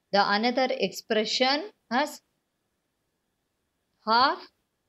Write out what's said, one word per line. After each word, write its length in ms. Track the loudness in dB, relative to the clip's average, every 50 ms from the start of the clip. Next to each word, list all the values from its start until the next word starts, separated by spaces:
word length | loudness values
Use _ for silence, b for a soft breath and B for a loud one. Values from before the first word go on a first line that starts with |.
| _ _ 0
the 100 | 2 2
another 420 | 2 2 0 0 0 0 0 0 0
expression 920 | 0 -2 -4 -4 -4 -6 -6 -2 -2 0 0 0 0 0 0 0 0 -2 -4 -8 -14 _ _ -4
as 320 | -2 -2 -2 -2 -6 -12 _ _ _ _ _ _ _ _ _ _ _ _ _ _ _ _ _ _ _ _ _ _ _ _ _ _ _ _ _ _ _ _ _ _ _ _ _
half 320 | 0 2 4 4 2 0 -2 -8 -18 _ _ _ _ _ _ _